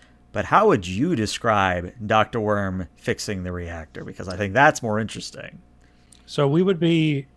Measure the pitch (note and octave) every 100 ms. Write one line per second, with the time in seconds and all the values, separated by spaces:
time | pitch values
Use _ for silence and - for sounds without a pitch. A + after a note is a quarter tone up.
0 | - _ _ G#2 G2 E3+ G#3+ C3 F2 F#2
1 | E3 A2+ G#2 - A#2+ G#2 F#2+ F2+ F2+ -
2 | G#2 A2 G#2 A#2+ G#2+ G2+ G2 F#2 E2+ _
3 | - A2 - G2 F2+ F2 E2+ E2 E2 -
4 | - - F#2 F2+ G2+ G#2+ D3 - A2+ G#2+
5 | A2 - - - - - - _ _ _
6 | _ - - - C#3 D#3 F#3 F3 E3 E3+
7 | D#3 C#3 C3+